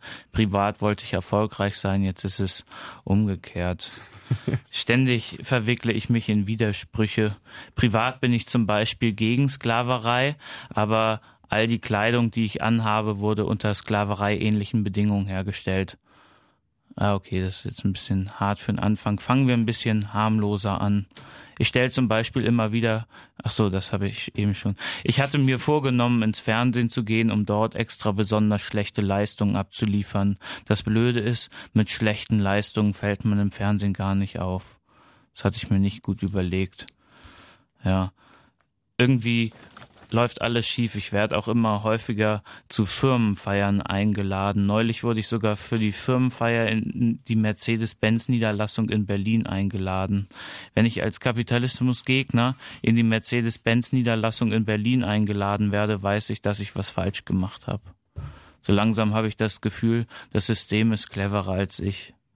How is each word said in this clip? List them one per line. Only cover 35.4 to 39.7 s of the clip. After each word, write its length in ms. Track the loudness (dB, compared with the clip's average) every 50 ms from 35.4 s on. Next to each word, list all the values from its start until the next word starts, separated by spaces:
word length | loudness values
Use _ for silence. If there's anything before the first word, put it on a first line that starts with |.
| -2
hatte 120 | -2 -2
ich 120 | -2 -2 0
mir 100 | 2 2
nicht 220 | 2 2 0 -4
gut 220 | -6 -6 -4 -4 -4
überlegt. 640 | -2 -2 -2 -2 0 0 -2 -2 -4 -6 -14 -18 -18 -20 _ _ _ -20 -20 -20 -20 -20 -20 -20 -20 -20 _ _ _ _ _ 0
Ja. 260 | 0 2 2 0 -2 -6 _ _ _ -20 _ _ _ _ _ _ _ _ _ _ _ _
Irgendwie 540 | 2 4 4 4 2 2 2 2 2 0 0 -4 -10 -20 -20